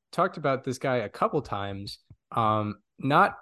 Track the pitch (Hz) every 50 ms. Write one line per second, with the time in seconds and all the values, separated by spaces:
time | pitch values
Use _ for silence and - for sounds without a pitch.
0 | _ _ - 165 180 185 - 170 147 143 135 123 - 139 120 - - 139 127 120
1 | 104 101 - - - - - - - - 110 101 98 98 98 98 101 - - -
2 | _ - - _ _ _ - 117 113 107 107 107 104 104 101 - _ _ _ -
3 | - 135 147 170 185 175 - -